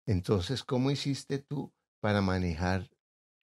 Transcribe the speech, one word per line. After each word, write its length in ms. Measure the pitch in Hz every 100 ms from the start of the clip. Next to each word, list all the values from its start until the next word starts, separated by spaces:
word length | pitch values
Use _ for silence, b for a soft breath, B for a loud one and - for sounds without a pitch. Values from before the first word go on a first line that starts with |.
| -
Entonces, 580 | 92 92 104 92 123
¿cómo 280 | - 123 131
hiciste 480 | 143 143 135 - 139
tú 320 | - 143 - _ _ _
para 200 | 107 101
manejar, 680 | 95 92 90 80 90 95 - _ _ _ _ _